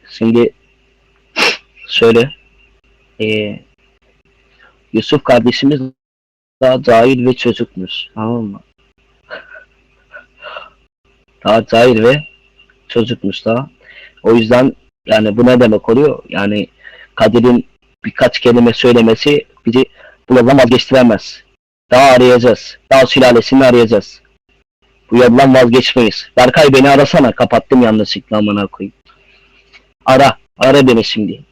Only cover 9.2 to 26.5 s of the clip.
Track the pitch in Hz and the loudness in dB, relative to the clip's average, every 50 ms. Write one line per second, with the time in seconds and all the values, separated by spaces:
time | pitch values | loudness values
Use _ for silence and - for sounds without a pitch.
9.2 | _ _ - - - _ - - _ _ _ _ _ _ _ _ _ _ - - | _ _ -20 -20 -20 _ -20 -20 _ _ _ _ _ _ _ _ _ _ -20 -20
10.2 | _ _ _ _ - - - - - - _ _ _ _ _ _ _ _ _ _ | _ _ _ _ -20 -20 -20 -20 -20 -20 _ _ _ _ _ _ _ _ _ _
11.2 | _ _ _ _ - 98 107 113 107 - - 113 120 131 123 110 110 120 135 151 | _ _ _ _ -6 -2 -2 -2 -2 -2 -2 0 2 2 2 2 0 0 0 -2
12.2 | 151 - _ _ _ _ _ _ _ _ _ _ _ _ - 120 110 113 120 - | -8 -16 _ _ _ _ _ _ _ _ _ _ _ _ -6 -6 -4 -6 -8 -10
13.2 | - 101 92 - - 110 - - 139 - _ _ _ - - - - - _ _ | -8 -10 -10 -8 -8 -6 -6 -6 -8 -12 _ _ _ -20 -20 -20 -20 -20 _ _
14.2 | - 107 117 120 110 110 123 123 131 135 - _ _ _ _ _ _ - 110 107 | -2 0 0 0 0 0 0 0 0 -2 -4 _ _ _ _ _ _ -4 -4 -2
15.2 | 107 107 101 117 120 123 127 123 123 110 107 101 - - 113 131 147 113 - - | -2 -4 -2 0 0 2 2 2 2 0 0 -2 -2 -2 0 0 0 -2 -2 -6
16.2 | _ - - - 101 101 107 104 98 _ _ _ _ - - - - _ _ - | _ -14 -10 -8 -6 -6 -6 -6 -8 _ _ _ _ -20 -20 -20 -20 _ _ -2
17.2 | 110 107 104 120 113 123 120 117 - _ _ _ _ _ _ _ - 110 - - | -2 0 2 2 2 2 2 0 -2 _ _ _ _ _ _ _ -14 -14 -4 -2
18.2 | 131 120 - - - 123 120 120 120 117 107 - - 123 120 117 113 113 113 - | -2 -2 -2 -2 -2 0 2 2 2 2 0 0 0 2 2 2 2 2 0 0
19.2 | - 147 147 147 - _ _ _ _ 117 113 131 135 - _ _ - - _ _ | -2 -2 -2 -2 -4 _ _ _ _ -2 -2 -2 -2 -2 _ _ -20 -20 _ _
20.2 | _ - 131 123 117 123 139 139 127 117 127 120 - - 135 131 123 120 107 92 | _ 0 2 2 4 4 4 4 4 2 2 0 0 0 2 2 2 2 0 -2
21.2 | - - - - _ _ _ _ _ _ _ _ _ _ 123 127 139 139 127 123 | -6 -14 -20 -20 _ _ _ _ _ _ _ _ _ _ 2 2 4 4 4 4
22.2 | 123 123 123 120 117 123 107 - - - - _ _ _ 135 135 131 - - 135 | 4 4 2 4 2 0 0 -2 -6 -20 -20 _ _ _ 0 0 2 0 0 2
23.2 | 131 123 120 117 - - 135 135 135 127 120 123 117 110 113 101 - - - _ | 2 2 2 2 0 0 0 2 2 4 4 2 2 2 0 -4 -4 -6 -20 _
24.2 | _ _ _ _ _ _ _ _ _ _ _ _ _ _ _ _ _ _ 113 120 | _ _ _ _ _ _ _ _ _ _ _ _ _ _ _ _ _ _ 0 2
25.2 | 123 120 117 127 139 135 127 131 127 120 117 131 123 - - 127 117 104 - - | 2 4 4 2 2 4 4 4 2 2 2 0 0 0 -2 0 -2 -2 -4 -8
26.2 | - - _ - 123 127 | -18 -4 _ 0 0 2